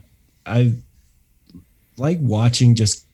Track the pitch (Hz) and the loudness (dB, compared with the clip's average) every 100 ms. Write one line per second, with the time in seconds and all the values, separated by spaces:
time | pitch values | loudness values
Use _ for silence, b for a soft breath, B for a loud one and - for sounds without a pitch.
0 | - _ _ _ - 113 123 120 - _ | -6 _ _ _ -6 -2 0 -2 -10 _
1 | _ _ _ _ _ 90 _ _ _ - | _ _ _ _ _ -20 _ _ _ -6
2 | 139 175 127 107 120 120 123 113 104 - | -4 -2 -2 0 0 2 4 4 0 -4
3 | _ | _